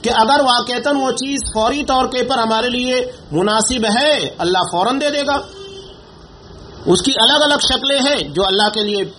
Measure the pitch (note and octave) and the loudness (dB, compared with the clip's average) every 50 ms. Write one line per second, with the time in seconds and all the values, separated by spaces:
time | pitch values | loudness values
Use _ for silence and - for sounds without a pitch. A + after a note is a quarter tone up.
0 | - A#3 A#3+ A#3+ A3 A3+ C#4 D4 C#4 B3+ A#3+ A#3+ A#3+ B3 B3 B3 - D4 C#4+ C#4 | 0 0 2 2 4 4 4 4 4 4 2 2 0 -2 -6 -2 0 0 0 0
1 | C4+ C4 A#3+ A#3+ C4 C#4 C#4 C4+ - - - A3 G#3+ A#3+ C4+ D4 C#4 - C4 B3+ | 0 -2 -2 -2 -4 -4 -4 -4 -4 -4 -2 0 0 0 0 -2 -2 0 2 2
2 | B3+ - B3+ B3+ A#3 B3 C4+ B3 A3+ A3+ A3 A3 A#3 B3 A#3+ B3 B3 B3+ B3+ B3+ | 2 0 0 -2 0 0 0 0 2 2 2 0 0 0 -2 -2 -2 0 0 0
3 | B4+ B4+ - - - - C#3 D#3+ F#3 G#3 G#3+ A3 G#3+ A3 B3+ B3+ A3 G#3+ G#3 A#3+ | -2 -4 -8 -14 -12 -4 -2 0 2 2 2 2 2 0 0 0 0 0 2 2
4 | C#4+ D4+ D4 A#3 D#3 C3+ - - E3+ F3 F#3 F#3 F3 F3 F3+ F3 F#3+ A3+ C4 C#4 | 2 2 2 0 -2 -6 -4 -4 -2 0 2 0 0 0 0 0 2 2 0 0
5 | C#4 C#4+ C#4+ C#4+ C#4 C#4+ C#4 C#4 - - - - - - - - - - - - | 0 0 0 0 0 0 -2 -2 -4 -8 -16 -16 -16 -16 -16 -16 -18 -18 -20 -20
6 | - - - - - - - - - - - - - - - - - - F3 F#3+ | -20 -20 -20 -20 -20 -20 -20 -20 -20 -20 -20 -20 -18 -18 -18 -6 0 2 2 2
7 | - C4+ C4+ - A3 B3+ C#4+ D4+ D4+ D4 D4 C#4+ - - C4 B3 B3+ C4+ C#4 C#4 | 2 0 2 2 2 4 4 4 4 2 2 2 2 0 0 0 0 0 0 2
8 | C4 C#4+ D4 A3 - E3+ C#3 F3 G3 F#3+ F#3+ G3+ G#3 G#3+ G#3 A3 G#3 G#3 G#3 G3+ | 2 2 0 0 -2 -4 -2 0 0 2 2 2 2 2 0 -2 -2 -2 -2 -2
9 | F#3+ D#3+ - | -4 -6 -8